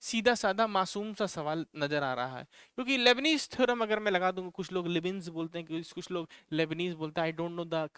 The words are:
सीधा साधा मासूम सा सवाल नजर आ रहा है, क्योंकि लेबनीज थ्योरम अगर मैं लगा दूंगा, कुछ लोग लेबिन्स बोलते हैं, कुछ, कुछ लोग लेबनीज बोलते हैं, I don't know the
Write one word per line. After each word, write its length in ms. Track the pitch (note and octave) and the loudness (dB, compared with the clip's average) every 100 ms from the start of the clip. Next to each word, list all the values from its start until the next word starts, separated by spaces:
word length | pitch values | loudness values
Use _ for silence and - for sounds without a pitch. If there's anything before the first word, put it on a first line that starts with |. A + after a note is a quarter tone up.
सीधा 320 | - A#3 A3+ A#3+ | -4 2 4 4
साधा 320 | G#3+ G3 A3+ | 2 2 2
मासूम 460 | G3+ F#3 - G#3 | 2 0 -2 -6
सा 120 | G#3 G#3 | -2 -4
सवाल 380 | - D3+ D#3 D#3+ - | -2 -4 -2 -4 -4
नजर 260 | D3 D3 | 0 0
आ 100 | C#3 | 0
रहा 240 | B2+ B2 B2+ | -2 -4 -6
है, 60 | C3 - - - | -14 -18 -16 -8
क्योंकि 220 | B3 C4+ | -2 4
लेबनीज 520 | B3 B3 C#4 D#4 - - | 6 6 4 2 0 2
थ्योरम 260 | B3 B3 | 2 4
अगर 160 | A3+ G#3+ | 2 2
मैं 120 | G#3+ | 2
लगा 200 | F#3+ F#3 | 2 2
दूंगा, 180 | F#3 F#3 | 0 -4
कुछ 220 | E3+ F#3 | -6 -4
लोग 160 | F#3 F3 | -2 0
लेबिन्स 400 | F3 E3+ G3 F3 | 0 0 -4 -6
बोलते 300 | E3 E3 E3 | -6 -6 -6
हैं, 80 | E3 | -6
कुछ, 240 | D#3+ E3+ | -6 -6
कुछ 200 | - F3+ | -10 -6
लोग 160 | F3+ E3 - - | -6 -6 -10 -6
लेबनीज 420 | D#3 D#3+ D#3+ F3+ | 0 0 0 -4
बोलते 280 | E3+ D#3 D3+ | -4 -4 -2
हैं, 120 | D#3+ | -2
I 40 | D#3+ | -2
don't 180 | E3+ E3+ | -4 -4
know 120 | E3+ D#3+ | -4 -2
the 120 | D#3 | -4